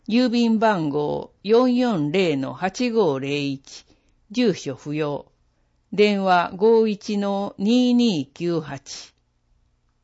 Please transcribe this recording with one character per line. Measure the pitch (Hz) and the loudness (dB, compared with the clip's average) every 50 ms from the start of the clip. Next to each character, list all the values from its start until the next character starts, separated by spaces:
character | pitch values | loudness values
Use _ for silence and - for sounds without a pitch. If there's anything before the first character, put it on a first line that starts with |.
| _ - | _ -2
郵 | 202 240 254 254 | 0 2 2 2
便 | 214 240 233 226 226 214 | 2 2 2 2 2 2
番 | 220 220 214 180 160 147 | 2 2 0 0 -2 -2
号 | 139 147 147 147 147 143 - - _ _ - | -2 -4 -4 -4 -4 -6 -8 -12 _ _ -2
四 | 196 220 233 254 254 247 | 0 2 4 4 2 2
四 | 240 254 247 220 165 147 147 | 0 0 0 0 0 -2 0
零 | 151 190 190 170 147 | 0 0 0 0 0
の | 139 135 131 131 | -2 -4 -6 -6
八 | 131 175 190 - - 247 247 | -6 -6 -6 -4 -4 -4 -2
五 | 220 226 208 165 139 135 | 0 2 2 2 0 -2
零 | 131 139 143 147 143 139 139 | -4 -4 -4 -4 -4 -4 -6
一、 | 135 - - - - - _ _ _ _ _ _ _ _ _ | -8 -10 -18 -20 -20 -20 _ _ _ _ _ _ _ _ _
住 | 208 233 247 226 170 | -2 0 0 0 0
所 | - - 143 127 | -2 -6 -10 -10
不 | - - 151 147 | -10 -10 -8 -6
要、 | 151 156 147 143 139 - - _ _ _ _ _ _ _ _ _ _ _ _ - | -4 -4 -4 -6 -8 -10 -16 _ _ _ _ _ _ _ _ _ _ _ _ 0
電 | 180 208 208 208 196 190 | 2 2 2 2 0 2
話 | 190 180 175 170 - - | 2 2 2 2 0 -2
五 | 180 202 220 233 226 226 220 | 0 2 4 4 4 4 2
一 | 208 196 - - 214 202 | 0 -4 -6 -6 -4 -4
の | 202 202 202 196 202 202 - - | -2 -2 -4 -4 -6 -8 -6 -4
二 | 196 208 240 247 254 247 247 | 0 2 2 4 4 4 4
二 | 240 240 233 196 156 131 | 4 4 2 2 0 -4
九 | - _ - 170 175 170 165 | -6 _ -6 -4 -2 -2 -2
八。 | 156 139 139 135 - - - - - - _ _ _ _ _ _ _ _ _ _ _ _ _ _ _ _ _ _ | -4 -6 -10 -14 -14 -16 -18 -18 -18 -20 _ _ _ _ _ _ _ _ _ _ _ _ _ _ _ _ _ _